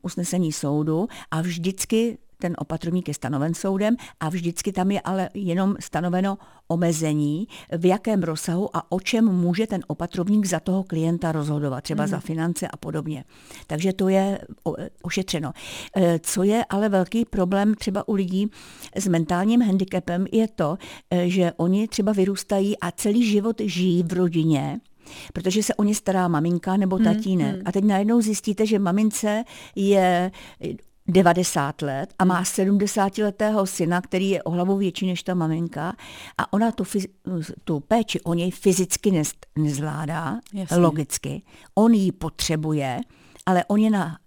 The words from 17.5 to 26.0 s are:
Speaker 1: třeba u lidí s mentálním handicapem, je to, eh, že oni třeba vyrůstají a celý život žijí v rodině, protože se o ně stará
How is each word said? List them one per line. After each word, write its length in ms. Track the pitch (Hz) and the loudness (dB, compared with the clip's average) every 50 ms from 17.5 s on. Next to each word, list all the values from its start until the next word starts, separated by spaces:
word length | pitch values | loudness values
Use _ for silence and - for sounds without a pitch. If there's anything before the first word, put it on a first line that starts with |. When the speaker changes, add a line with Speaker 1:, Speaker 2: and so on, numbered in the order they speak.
| 196 196 202 214 214 | 2 2 2 2 2
Speaker 1:
třeba 320 | - - 214 190 202 - | 0 -2 -4 -4 -4 -2
u 60 | - 220 | -2 0
lidí 380 | 196 196 175 185 190 208 220 - - - - - - - - - | 0 0 0 0 0 0 -2 -4 -10 -20 -20 -20 -20 -20 -8 -8
s 120 | 185 190 | -4 0
mentálním 540 | 190 170 165 165 160 180 175 196 214 233 247 | 2 2 2 2 0 0 2 2 4 4 4
handicapem, 640 | 240 208 185 190 190 190 - 180 - - 175 180 190 - | 4 4 2 2 0 0 -2 -4 -2 -2 -2 -2 -2 0
je 160 | - 226 226 | 2 2 2
to, 300 | 214 - - 170 147 165 190 - - - - _ _ | 2 0 -2 0 0 0 -4 -10 -16 -20 -20 _ _
eh, 180 | - 175 180 175 | 0 2 2 2
že 220 | 185 190 180 170 170 | 2 2 2 2 2
oni 300 | - 165 175 185 202 220 | 0 0 2 2 2 0
třeba 240 | 220 - - 202 208 | -2 -2 0 0 0
vyrůstají 680 | 214 196 185 196 196 190 - - 208 196 196 202 208 - | 2 2 2 2 0 -4 -4 -2 0 0 2 0 -2 -2
a 120 | - 170 | -4 -8
celý 380 | - - - 208 202 240 240 220 | -6 -2 0 2 2 4 4 4
život 260 | 208 208 202 226 226 - 214 | 2 2 2 0 -2 -2 -4
žijí 400 | 202 160 175 180 185 170 175 175 | -4 0 2 2 2 4 2 2
v 100 | 165 175 | 0 0
rodině, 680 | 175 185 175 165 165 156 160 156 135 143 143 143 240 _ _ - _ _ - - - - - - | 2 0 2 2 2 2 4 2 2 0 -4 -6 -8 _ _ -20 _ _ -20 -20 -18 -18 -12 -12
protože 300 | 180 175 185 185 214 214 | -4 -4 0 0 0 0
se 120 | - - | 0 0
o 80 | - 208 | 0 2
ně 120 | 202 214 | 0 0
stará 320 | - | 0